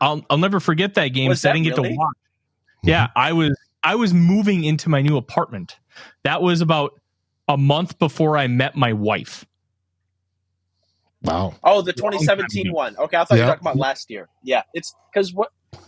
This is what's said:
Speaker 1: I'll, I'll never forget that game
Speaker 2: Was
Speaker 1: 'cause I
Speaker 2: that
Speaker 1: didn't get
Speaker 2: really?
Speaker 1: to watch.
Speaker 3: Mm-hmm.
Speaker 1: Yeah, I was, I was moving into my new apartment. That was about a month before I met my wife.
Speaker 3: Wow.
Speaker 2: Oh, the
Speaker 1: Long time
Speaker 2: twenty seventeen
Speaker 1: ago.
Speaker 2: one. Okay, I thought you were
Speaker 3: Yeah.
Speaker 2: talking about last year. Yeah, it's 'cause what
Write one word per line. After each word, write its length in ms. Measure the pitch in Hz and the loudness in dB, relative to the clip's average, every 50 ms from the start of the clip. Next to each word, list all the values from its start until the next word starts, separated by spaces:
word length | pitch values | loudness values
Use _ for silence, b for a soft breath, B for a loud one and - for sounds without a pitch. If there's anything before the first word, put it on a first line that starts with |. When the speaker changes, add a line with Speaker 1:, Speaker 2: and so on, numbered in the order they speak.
Speaker 1:
I'll, 240 | 131 147 151 156 - - | 0 0 0 -2 -2 -2
I'll 100 | 139 151 | 0 0
never 200 | 180 196 202 175 | 2 2 0 0
forget 360 | - - 160 156 190 196 196 | 0 0 0 0 0 0 0
that 140 | 208 156 135 | 0 0 0
game 200 | 127 131 131 127 | 0 0 0 0
Speaker 2:
Was 120 | 123 - | 0 2
Speaker 1:
'cause 40 | - | 2
I 40 | 143 | 0
Speaker 2:
that 20 | |
Speaker 1:
didn't 120 | 147 160 165 | 2 2 0
get 100 | 160 127 | 0 0
Speaker 2:
really? 140 | 147 123 113 | -2 -2 -2
Speaker 1:
to 60 | - | -2
watch. 200 | 143 160 147 - | -2 -4 -4 -6
Speaker 3:
Mm-hmm. 720 | _ _ _ _ _ _ _ _ _ _ _ _ - - - | _ _ _ _ _ _ _ _ _ _ _ _ -4 0 2
Speaker 1:
Yeah, 180 | 160 170 143 - - | 2 2 0 0 0
I 200 | 117 131 156 170 | 0 0 2 2
was, 220 | 165 160 - - - _ _ _ - - | 2 2 0 -2 -4 _ _ _ -4 -2
I 100 | 160 202 | -2 0
was 180 | 240 233 190 | 2 2 2
moving 520 | 175 175 170 170 196 214 202 208 196 170 156 | 4 4 4 4 4 2 2 2 0 0 0
into 240 | 151 156 151 - 165 | 0 -2 -2 0 0
my 120 | 147 135 | 0 2
new 160 | 139 147 151 | 2 2 0
apartment. 600 | 127 - - - - - - 226 190 170 - - _ _ B B B B B B B - | 0 -2 -4 -4 -4 -4 -4 -8 -12 -12 -14 -18 _ _ B B B B B B B -4
That 180 | 139 156 151 | -2 -2 0
was 180 | 180 180 175 165 | 0 0 2 2
about 400 | 170 160 160 151 143 - _ _ _ _ _ _ _ _ _ _ - | 2 2 2 0 0 -4 _ _ _ _ _ _ _ _ _ _ -4
a 100 | - 143 | -2 0
month 440 | 139 139 139 143 160 180 - - - | 2 4 4 4 2 0 -4 -2 -2
before 360 | 170 151 - - 160 156 151 | -2 -2 0 0 0 2 2
I 120 | 147 135 123 | 2 0 0
met 260 | 120 127 131 143 - | 2 0 0 0 0
my 200 | 151 127 117 110 | -2 0 0 0
wife. 500 | 104 104 107 104 90 - - - - - _ _ _ _ _ _ _ _ _ _ _ _ _ _ _ _ _ _ _ _ _ _ _ _ _ _ _ _ _ _ _ _ _ _ - | 0 0 -2 -2 -2 -4 -10 -16 -18 -20 _ _ _ _ _ _ _ _ _ _ _ _ _ _ _ _ _ _ _ _ _ _ _ _ _ _ _ _ _ _ _ _ _ _ -8
Speaker 3:
Wow. 320 | 117 156 165 180 190 175 - - | -6 -4 -2 -2 -4 -4 -6 0
Speaker 2:
Oh, 200 | - 175 202 202 | 4 4 4 4
the 100 | 175 180 | 2 -2
Speaker 1:
Long 20 | - | -6
time 0 | - 208 214 | -4 -4 -4
Speaker 2:
twenty 140 | 202 196 - | -2 0 0
seventeen 420 | 226 196 196 190 - 208 202 185 180 | 0 0 0 -2 -6 -6 -6 -6 -4
Speaker 1:
ago. 60 | 165 | -4
Speaker 2:
one. 220 | 151 131 110 101 | -4 -6 -6 -4
Okay, 200 | 123 151 156 - | -6 -4 -2 0
I 80 | 165 175 | -2 2
thought 80 | - 120 | 4 2
you 60 | 113 | 4
were 40 | 120 | 4
Speaker 3:
Yeah. 0 | 143 | 2
Speaker 2:
talking 100 | 160 151 175 | 0 -2 -4
about 120 | 160 131 | -4 -4
last 340 | 135 131 135 135 - - - | -2 -2 -2 -4 -6 -10 -14
year. 180 | 110 95 85 _ _ _ | -14 -14 -14 _ _ _
Yeah, 200 | - 127 127 113 - _ - | -4 -2 -2 -2 -2 _ -12
it's 180 | 170 - - - _ _ _ - | -12 -12 -12 -20 _ _ _ -2
'cause 180 | 202 196 180 | -2 -2 -2
what 200 | 180 196 220 - _ _ _ _ - - - | -4 -6 -6 -6 _ _ _ _ -20 -20 -20